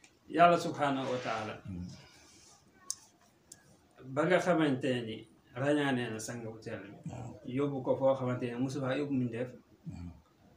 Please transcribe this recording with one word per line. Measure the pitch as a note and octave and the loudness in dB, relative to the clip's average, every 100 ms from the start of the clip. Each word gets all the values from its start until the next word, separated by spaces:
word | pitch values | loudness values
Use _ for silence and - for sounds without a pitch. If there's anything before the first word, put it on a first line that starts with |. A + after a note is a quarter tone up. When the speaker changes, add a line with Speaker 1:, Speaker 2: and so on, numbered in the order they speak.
| - _ - | -20 _ -4
Speaker 1:
Yàlla | D#3 F3 E3+ | 6 8 8
subhaanahu | E3+ D3+ C#3+ C3 B2+ | 2 0 0 0 -2
wa | B2+ | -4
taala. | B2 A2 A2 - | -2 -4 -4 -10
Speaker 2:
Mhm. | - F2+ F2+ - - - - - - - _ - F#4 - - _ _ _ _ - - - _ - | -10 -10 -10 -14 -20 -20 -20 -20 -20 -20 _ -20 -12 -12 -12 _ _ _ _ -20 -20 -20 _ -20
Speaker 1:
Ba | C3 C3 | -6 0
nga | E3+ F3 | 4 4
xamante | F3+ D#3+ D3+ B2 C3 B2 | 4 4 4 2 0 -2
ni | A2 A2 - - _ | -4 -8 -12 -20 _
rañaanee | B2 C#3+ D3 C#3+ B2 A#2 | -4 0 2 2 0 -2
na | A2 | -6
sang | A2 A#2+ | -8 -8
bu | A2+ A2 | -10 -10
teel | A2+ G2+ | -10 -10
bi. | G2+ - - | -12 -14 -12
Speaker 2:
Waaw. | - - - B2+ | -10 -12 -12 -6
Speaker 1:
Yóbbu | C3 C#3+ C3+ | -2 0 -2
ko | C3+ B2+ | 0 4
foo | C3+ | 4
xamante | C3 B2 A#2+ B2 | 4 2 0 -2
ne | A#2+ | -2
mosu | C3 D3 | -2 0
faa | B2+ C3+ | 0 0
yóbbu | C#3+ | 0
mbindeef. | C3 B2 A2+ B2+ - _ - | 0 0 -2 -6 -8 _ -16
Speaker 2:
Mhm. | - F2 F2 D2+ _ _ - | -14 -10 -12 -14 _ _ -20